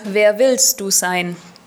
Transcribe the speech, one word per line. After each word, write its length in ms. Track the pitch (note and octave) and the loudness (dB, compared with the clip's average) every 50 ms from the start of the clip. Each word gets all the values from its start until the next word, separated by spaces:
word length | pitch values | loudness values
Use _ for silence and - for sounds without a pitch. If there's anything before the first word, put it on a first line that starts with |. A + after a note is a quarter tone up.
| G#3+ | -8
wer 360 | G#3 F#3+ G#3 G#3 G#3 G#3 G#3 | -4 0 2 4 4 4 4
willst 400 | C4 C4+ B3+ B3 - - - - | 2 2 2 2 0 0 -2 -4
du 120 | G3 G3 | -4 -2
sein? 440 | G3 - F#3 F3+ F3+ F3+ F3 F3 F3 E3+ - - - - - | -2 -2 0 0 -2 -2 -2 -4 -8 -12 -16 -20 -20 -20 -20